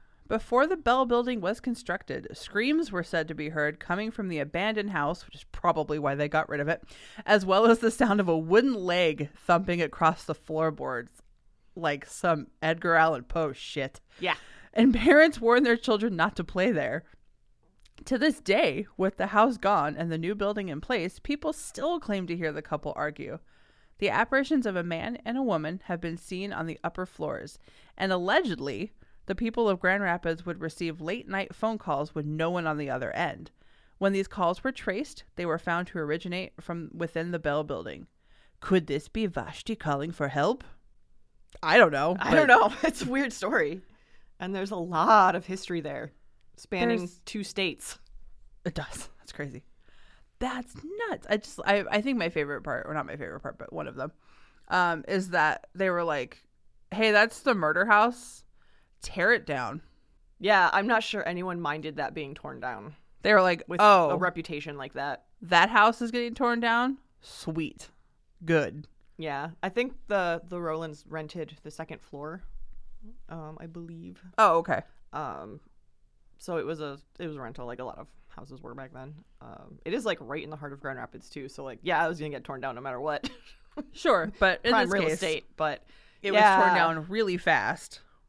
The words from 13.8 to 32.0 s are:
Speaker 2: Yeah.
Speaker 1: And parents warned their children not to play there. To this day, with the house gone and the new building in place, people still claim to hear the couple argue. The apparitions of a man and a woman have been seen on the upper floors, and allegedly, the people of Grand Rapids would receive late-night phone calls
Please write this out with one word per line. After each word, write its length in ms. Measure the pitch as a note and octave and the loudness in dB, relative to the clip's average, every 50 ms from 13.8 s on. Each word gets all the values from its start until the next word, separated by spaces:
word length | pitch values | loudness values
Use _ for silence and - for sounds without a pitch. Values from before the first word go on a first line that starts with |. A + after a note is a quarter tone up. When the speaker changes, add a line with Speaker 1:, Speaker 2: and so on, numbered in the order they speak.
| C3 C3+ - - - _ _ - | -6 -6 -8 -14 -20 _ _ -4
Speaker 2:
Yeah. 160 | F#3 F3 D#3 - - - - - - - - | -2 -2 -2 -2 -6 -14 -20 -20 -20 -2 2
Speaker 1:
And 200 | A3+ A3+ C4+ A#3 | 6 6 6 6
parents 440 | A3 A3 D#4+ C#4+ D4+ D#4+ E4 - A3+ | 6 8 8 10 10 8 8 6 2
warned 240 | A3+ A#3 A#3+ B3 D4 | 4 4 6 6 6
their 120 | A#3+ A#3 A#3 | 4 2 2
children 380 | - C4 G#3+ G3+ G#3+ A#3 F#3+ | 2 2 2 2 2 0 0
not 200 | D#3+ E3 D#3+ - - | 0 0 0 0 -2
to 60 | E3+ | -6
play 280 | - - F3+ F#3 B3 | -4 -2 0 2 2
there. 320 | G#3 D3+ C#3 A#2 C3 D#3+ - - - - _ - _ _ _ _ _ _ _ _ _ _ _ - _ - - | 2 0 0 -2 -4 -6 -8 -12 -20 -20 _ -20 _ _ _ _ _ _ _ _ _ _ _ -20 _ -12 -6
To 120 | - C4 A3 | -2 0 2
this 220 | C#4+ D#4 - - | 4 2 2 2
day, 480 | - - G3 A#3+ D#4 F3 B2+ G3+ G#3 - _ - | 2 2 4 4 4 2 0 -2 -6 -6 _ -2
with 200 | F#3 F#3+ - - | -2 0 0 -2
the 100 | F#3 G3+ | -4 2
house 300 | A3 G#3 A3+ C4+ A#3+ - | 4 4 6 4 4 2
gone 380 | - G3 G#3 E3 C#3+ D3+ D3 | 2 2 4 4 2 0 -2
and 160 | C#3+ E3 E3+ | -4 -4 -4
the 60 | D#3+ D#3+ | -4 -4
new 180 | E3 F3+ G#3 | -2 -4 -2
building 340 | G#3 G3+ G3+ G#3 G#3+ G3 F3+ | -2 -2 -2 -2 -4 -4 -6
in 120 | C#3 D#3 | -6 -8
place, 380 | - - B3+ G3+ D#3+ F#3 - - | -4 -2 -2 -2 -2 -4 -8 -8
people 340 | - - D4 D4 - D4+ D#4 | -8 -6 -6 -4 -4 -6 -6
still 460 | - - - - - C4 E4 F4 D#4+ | -6 -10 -14 -8 -4 -4 -2 -2 -2
claim 280 | - G#3+ G3+ F#3+ F3+ D#3+ | -4 -4 -4 -4 -4 -4
to 80 | E3+ | -6
hear 160 | F3+ E3 D#3 | -4 -4 -4
the 100 | D3 D#3 | -4 -6
couple 320 | - - D#3 D3 - D3 - | -8 -6 -6 -6 -6 -6 -6
argue. 440 | - D3 D3+ D3 - - - - E3 - _ _ _ _ _ _ _ _ _ _ - | -6 -6 -6 -6 -8 -10 -12 -12 -14 -16 _ _ _ _ _ _ _ _ _ _ -4
The 100 | G3+ F#3+ | -2 0
apparitions 560 | - F3+ G#3+ - C4+ C4+ C4+ - D#4 C4+ A#3+ | 2 2 2 2 2 0 2 2 2 0 0
of 100 | G#3 F#3 | 0 -2
a 80 | F3+ E3+ | -2 -2
man 360 | F3 E3 D#3+ - A#3 A#3+ - - | -4 -4 -6 -6 -8 -10 -8 -8
and 140 | A3 A#3+ C4+ | -6 -4 -2
a 60 | C4+ | -2
woman 380 | A#3 F#3 D#3 D#3 D#3+ F3+ F#3+ - | 0 0 0 -2 -4 -8 -8 -8
have 160 | - F3+ E3+ | -8 -8 -6
been 160 | F3 E3 E3 E3+ | -6 -8 -8 -10
seen 340 | - - F#3 F3+ G3 G3+ | -10 -10 -10 -8 -8 -8
on 140 | - - E3 | -8 -8 -8
the 140 | E3 D3+ - - | -8 -8 -8 -8
upper 220 | E3+ - F3+ F#3 | -8 -6 -8 -10
floors, 540 | - - - D#3 D3 B2 - - - - - - - - - - - _ - | -10 -10 -8 -8 -6 -6 -8 -10 -12 -16 -20 -20 -20 -20 -20 -20 -16 _ -4
and 140 | F#3+ F#3+ | -2 0
allegedly, 800 | F#3 F3+ F3 F#3+ A#3+ E4 F4+ A#3 E3 C#3+ C#3 C#3+ A#2 G2 - - - - - - - - - - | 0 0 0 2 2 2 2 0 -2 -4 -4 -6 -6 -6 -8 -10 -12 -16 -20 -20 -20 -12 -8 -8
the 80 | G3 | -6
people 340 | - A#3+ A3+ A3 A#3+ A#3 G#3 | -4 -4 -4 -2 0 2 2
of 100 | F#3+ F3 | 2 2
Grand 240 | - F3+ F#3+ G3+ G3+ | 2 0 0 2 0
Rapids 420 | F3+ E3+ F3 - E3 E3 E3 E3+ | -2 -2 -2 -2 -4 -4 -4 -6
would 140 | F3 E3 - | -10 -8 -8
receive 400 | D#3+ E3 - - F3 E3 D#3 F3 | -8 -10 -8 -6 -8 -8 -8 -8
late-night 560 | D#3 E3 G#3 - - - F#3+ G3 G3 - - | -8 -8 -8 -8 -8 -6 -6 -6 -6 -6 -6
phone 220 | - A3 A3+ A3+ G#3 | -4 -4 -4 -4 -4
calls 360 | - F3 D3 C#3 | -4 -4 -4 -2